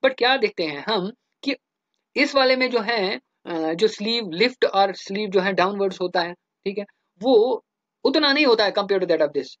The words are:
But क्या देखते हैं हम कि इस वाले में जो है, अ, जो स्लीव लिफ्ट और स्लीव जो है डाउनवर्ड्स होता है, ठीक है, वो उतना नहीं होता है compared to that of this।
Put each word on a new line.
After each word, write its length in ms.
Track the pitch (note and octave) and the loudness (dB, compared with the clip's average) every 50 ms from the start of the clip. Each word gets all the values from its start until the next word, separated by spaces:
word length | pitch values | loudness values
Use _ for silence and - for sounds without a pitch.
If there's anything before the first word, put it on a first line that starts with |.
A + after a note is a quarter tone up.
| - | 2
But 100 | C4+ C4 - | 0 0 2
क्या 180 | A#3 B3 C4 | 0 0 2
देखते 280 | C4+ A3+ G#3 - - F3 | 2 0 -2 -2 -4 -6
हैं 200 | D#3 D3 C#3+ - G3 | -6 -6 -8 -6 -4
हम 240 | A3+ G3+ F3+ G3 A#3 _ _ _ _ _ - | -2 -2 -2 -4 -8 _ _ _ _ _ -6
कि 140 | C4+ C#4 - _ _ _ _ _ _ _ _ _ _ _ | -6 -6 -6 _ _ _ _ _ _ _ _ _ _ _
इस 180 | A3+ C#4+ C#4 C4+ | -2 -2 0 2
वाले 220 | C4+ C4 B3+ B3+ | 2 4 4 4
में 140 | B3+ C4 B3 | 2 0 0
जो 100 | B3+ A#3 | 0 -2
है, 400 | G#3 G#3 A#3+ A3+ F#3+ F#3+ G#3+ - _ _ _ _ _ | -2 0 -2 -2 -2 -2 -4 -6 _ _ _ _ _
अ, 260 | - F3 E3 D#3+ D#3+ E3 | -8 -6 -4 -4 -4 -2
जो 160 | E3 G#3+ G#3+ | 0 0 0
स्लीव 420 | - - G#3 A3 A#3 A#3 A3+ F#3+ | 0 -2 -6 -4 -4 -4 -4 -6
लिफ्ट 340 | D#3 E3+ A3 B3 B3 _ - | -2 0 0 0 2 _ -2
और 300 | - - G3 G3 G3 F#3 | 0 2 2 2 2 0
स्लीव 340 | - - - G3 G3+ G#3+ G3+ | -6 -10 -8 -6 -6 -6 0
जो 120 | F#3 G3 | 0 0
है 120 | F3+ G3 G3 | 0 0 0
डाउनवर्ड्स 480 | F3 F3 F#3+ G3+ G3+ G3 G3 F#3 - | 0 0 0 0 -2 -2 -4 -2 -4
होता 200 | F#3 F3+ F3+ F#3 | -8 -4 -2 -2
है, 120 | E3+ F3 F3 | -4 -4 -8
ठीक 440 | _ _ _ _ _ _ G3 G3+ G3+ | _ _ _ _ _ _ -8 -8 -8
है, 60 | G3+ _ _ _ _ _ _ _ F#3+ | -10 _ _ _ _ _ _ _ 0
वो 420 | B3+ C4 G#3+ G#3+ B3 B3 - _ _ _ _ _ _ _ _ _ | 4 4 4 4 4 0 -4 _ _ _ _ _ _ _ _ _
उतना 280 | C4+ C4+ D#4+ D4+ C#4+ C#4 | 0 2 2 2 2 2
नहीं 140 | D4 D4+ | 2 4
होता 180 | C4+ A#3 A3 G#3+ | 4 4 4 2
है 80 | G3+ F3+ | 0 0
compared 300 | G#3+ G3+ F#3+ G3 F#3+ F3+ | -2 0 0 0 0 2
to 80 | E3 | 2
that 160 | E3 D#3+ D#3 | 2 2 2
of 60 | D3 - | 0 0
this। 120 | D3 B2+ - - _ | -4 -6 -6 -14 _